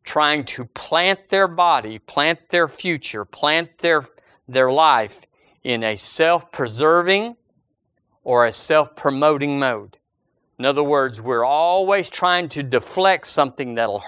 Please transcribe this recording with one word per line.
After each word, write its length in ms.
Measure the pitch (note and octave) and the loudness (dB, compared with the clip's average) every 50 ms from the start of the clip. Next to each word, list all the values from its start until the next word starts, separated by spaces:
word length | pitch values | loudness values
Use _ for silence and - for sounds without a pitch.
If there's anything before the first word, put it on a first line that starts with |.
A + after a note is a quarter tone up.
| - | -14
trying 400 | - - D#3 D3+ D3 D3+ D3+ C3+ | -6 -2 0 2 2 0 0 -4
to 220 | - - - B2 | -8 -10 -10 -12
plant 640 | - - - - - D#3 E3 F3 F#3+ G3 F#3+ _ - | -14 -14 -16 -8 -2 0 0 2 2 0 -2 _ -2
their 180 | - G3 G3 F3+ | 0 2 2 2
body, 520 | E3 E3+ F3 E3+ D#3 C3 A2 G#2+ A2 G#2+ | 2 0 2 2 2 0 -2 -6 -12 -14
plant 500 | _ - - C#3+ C#3+ D#3+ E3+ - _ - | _ -8 -2 0 0 0 0 -2 _ -2
their 180 | - F3 E3 D3 | 0 0 0 0
future, 560 | - - - F#3 E3 C3+ - - - G#2+ G2+ | -2 -8 -6 -6 -6 -6 -6 -10 -10 -10 -10
plant 540 | - - - - D3 D#3 E3 E3+ E3 _ _ | -10 -8 -4 0 0 0 0 -2 -4 _ _
their, 260 | - E3+ D#3+ D3+ C3 - _ _ _ _ _ _ _ | 0 2 2 2 0 -4 _ _ _ _ _ _ _
their 280 | - B2 C3 C3 B2+ C3 | -4 0 2 2 2 4
life 520 | D3 D#3+ D#3 C3+ A#2+ A2 G2+ - - - _ _ _ _ _ _ _ - | 4 4 4 4 2 0 -4 -8 -20 -20 _ _ _ _ _ _ _ -6
in 200 | B2+ B2 A2+ A2+ | -4 -4 -2 -2
a 120 | A2 G#2+ | -4 -4
self-preserving 1400 | G2 - - - - D#3+ E3 F3 E3+ - - - - C#3 A#2 G#2+ A2+ D3 D#3 E3 F3 E3+ F3+ F#3+ G3+ G#3+ A#3+ A#3 _ _ _ _ _ _ _ _ _ _ _ _ _ _ _ _ _ - | -6 -8 -10 -2 0 2 2 2 0 -2 -6 -8 -6 -6 -6 -4 0 2 4 4 4 4 2 0 0 0 -4 -10 _ _ _ _ _ _ _ _ _ _ _ _ _ _ _ _ _ -4
or 200 | C3 B2 A#2+ A#2+ | 0 2 4 4
a 60 | A2+ | 2
self-promoting 1040 | A2 - - - D#3 D#3 D3 A#2+ - - - D3 C3+ C3+ D3 D3+ D3+ C#3 C#3+ C#3+ C#3+ C#3 | 0 -4 -2 2 2 2 2 2 -4 -4 -4 -2 0 2 2 2 2 2 -2 -2 -2 -2
mode. 380 | C#3 C3 A#2+ G#2+ G2+ G2+ _ _ _ _ _ _ _ _ _ _ _ _ _ - | -2 -2 -2 -4 -8 -14 _ _ _ _ _ _ _ _ _ _ _ _ _ -4
In 80 | B2 | -2
other 180 | C3+ C#3 C#3+ D3 | 0 0 2 0
words, 380 | C#3+ D3 C#3+ C3+ C3 A#2 G#2+ | 2 2 2 0 0 -4 -8
we're 240 | A2 B2 B2+ A#2 A#2 | -6 -4 -2 0 0
always 640 | C3 C#3+ D3+ E3 F3 F3+ F#3+ F#3+ F#3+ G3 G3+ F3 - | 0 0 0 2 2 2 0 0 0 0 0 -2 -4
trying 400 | - - F3+ F3+ F3+ F3 F3 D3 | -8 -4 0 0 0 0 -2 -4
to 140 | - - C#3 | -8 -10 -8
deflect 640 | B2+ B2 A#2+ - - - F#3 F#3 F#3+ F#3 D#3+ - - | -2 -2 -2 -2 -2 -4 0 2 2 2 2 -2 -6
something 480 | - - C#3+ C3 - - C#3 B2 A#2 | 0 0 0 0 -2 -8 -10 -8 -4
that'll 260 | A2+ A#2 G#2+ G2+ G#2 - | -2 -2 -2 -4 -6 -6